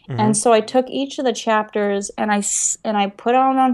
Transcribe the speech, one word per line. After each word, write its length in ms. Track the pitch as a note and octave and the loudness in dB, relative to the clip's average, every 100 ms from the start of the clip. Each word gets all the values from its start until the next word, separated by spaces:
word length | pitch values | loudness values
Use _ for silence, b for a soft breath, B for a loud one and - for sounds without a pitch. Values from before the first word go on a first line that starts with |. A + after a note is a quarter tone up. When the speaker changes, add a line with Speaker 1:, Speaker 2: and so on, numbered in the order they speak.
| b | b
Speaker 1:
Mm-hmm. 100 | B2+ | -2
Speaker 2:
And 180 | A3 G#3+ | 0 2
so 140 | B3 | 4
I 80 | A3 | 2
took 300 | G#3+ B3+ B3+ | 2 -2 -2
each 280 | C4 C#4 - | -4 -6 -4
of 60 | |
the 80 | B3+ | -4
chapters 800 | A3 A#3 G#3+ G#3+ G#3+ G3+ G3+ G3+ - | -2 0 0 0 -2 -2 -2 -6 -6
and 120 | G#3+ | -2
I 100 | G#3 | 0
s-, 380 | G3+ - - - | -2 -2 -4 -4
and 140 | A3 G#3 | -4 -2
I 100 | G3+ | -2
put 260 | G3+ A#3+ B3+ | -2 0 2
it 20 | |
out 180 | C4 C4 | 2 2
on 180 | C4 | 2